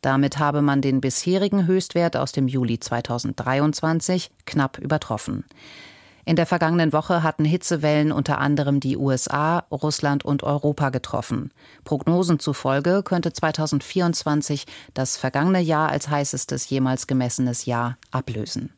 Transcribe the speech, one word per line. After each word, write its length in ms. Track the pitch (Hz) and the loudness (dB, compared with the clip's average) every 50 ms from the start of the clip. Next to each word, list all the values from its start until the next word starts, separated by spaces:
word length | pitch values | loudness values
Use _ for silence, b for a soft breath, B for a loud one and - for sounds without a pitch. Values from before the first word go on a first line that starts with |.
Damit 360 | - 139 135 135 139 139 - 143 | 2 2 2 4 2 2 2 2
habe 220 | 156 147 143 147 | 0 2 4 4
man 220 | 143 143 139 139 | 2 4 4 2
den 180 | 135 139 131 131 | 2 2 2 2
bisherigen 680 | 135 131 - - - 175 180 190 202 196 202 202 180 | 0 0 -2 0 0 0 2 2 2 2 2 2 2
Höchstwert 520 | 165 185 190 185 - - 175 170 170 - 123 | 4 2 2 0 0 0 0 2 2 0 -2
aus 140 | 135 - | -4 -2
dem 160 | - 139 135 127 | 0 0 0 2
Juli 300 | 131 131 127 117 117 113 | 2 0 0 0 0 -2
zweitausenddreiundzwanzig 1500 | - - 120 117 - - 120 123 - 107 110 - 123 127 131 139 147 151 147 - - 160 160 165 - - 185 180 - - _ _ - | -2 -4 -4 -4 -2 -4 -4 -4 -4 -4 -4 -4 -2 0 2 2 2 2 2 0 0 0 0 0 0 0 0 -2 -2 -6 _ _ -16
knapp 320 | - - 151 139 131 - - | -4 0 0 0 0 -4 -8
übertroffen. 680 | - 139 156 151 - - 110 107 - - - - - B B B B B B B B B B B B B B B B | -4 -2 -2 -2 -2 -4 -6 -4 -4 -6 -6 -6 -8 B B B B B B B B B B B B B B B B
In 100 | - 165 | 0 2
der 100 | 170 165 | 2 4
vergangenen 480 | - 185 170 165 160 170 175 165 156 143 | 2 2 2 2 2 4 2 2 4 2
Woche 280 | 151 156 - 185 170 | 0 0 2 0 2
hatten 220 | 160 160 - - 151 | 2 0 0 2 2
Hitzewellen 680 | 156 165 175 - - 175 151 151 151 151 151 151 151 | 2 2 0 0 -2 -2 0 2 2 4 4 2 2
unter 280 | - - 147 - 143 139 | 2 0 0 0 0 0
anderem 420 | 143 143 147 147 143 139 143 143 | 2 2 2 2 2 2 0 0
die 160 | 135 131 135 | 0 0 -2
U 140 | - 139 139 | 0 0 0
S 180 | 131 127 - - | 0 0 0 -2
A, 300 | - 143 151 156 170 175 - _ | 0 0 2 2 0 0 -2 _
Russland 540 | 156 139 - 151 143 - - 143 143 143 - | -6 -4 -2 -2 -2 0 0 0 0 0 0
und 180 | - 143 139 | -2 -2 -2
Europa 460 | - - 143 147 - 147 143 - 147 135 | 0 -2 -2 0 0 -2 0 0 -2 -2
getroffen. 640 | 131 127 - - - 127 117 - - - - 139 B B B B B B B | -2 -4 -6 -4 -4 -4 -4 -4 -4 -6 -6 -8 B B B B B B B
Prognosen 540 | - 151 135 - 160 165 180 185 170 165 143 | -4 -4 0 2 2 2 4 4 2 2 2
zufolge 640 | - 156 139 - - 135 135 143 139 175 185 202 | 2 -2 -4 -2 0 0 0 2 2 2 2 2
könnte 320 | 196 - 185 175 165 170 - | 0 0 -2 -2 -2 -2 -2
zweitausendvierundzwanzig 1300 | - - 156 156 - 156 151 - 139 - - - 190 175 170 165 - - 156 147 147 143 - 147 143 - B B B B B _ | 0 -2 -2 0 0 -2 0 0 -2 -2 -2 -2 0 2 2 0 0 0 0 0 0 0 -2 -4 -4 -6 B B B B B _
das 240 | - 131 - - - | -4 -2 -2 -2 -2
vergangene 420 | - 131 - 139 151 180 190 185 | -4 -2 0 2 2 2 2 2
Jahr 300 | 175 160 160 151 156 151 | 2 2 2 2 2 0
als 180 | 143 147 - 143 | 0 -2 -2 -2
heißestes 640 | 147 143 143 - - - - - 139 131 - - | -2 -2 0 -2 -2 -4 -4 -4 -4 -6 -4 -2
jemals 360 | 135 135 131 131 131 127 - | 0 0 2 0 0 -2 -2
gemessenes 600 | - 135 131 127 123 - - 127 123 120 - - | -2 0 0 0 0 -2 -2 -2 -2 -2 -4 -2
Jahr 320 | 131 120 117 120 120 123 _ - _ | -2 -2 0 -2 -2 -4 _ -14 _
ablösen. 640 | - 131 - - 107 107 110 - - - 123 - _ | -6 -4 -4 -4 -6 -6 -6 -6 -6 -8 -8 -10 _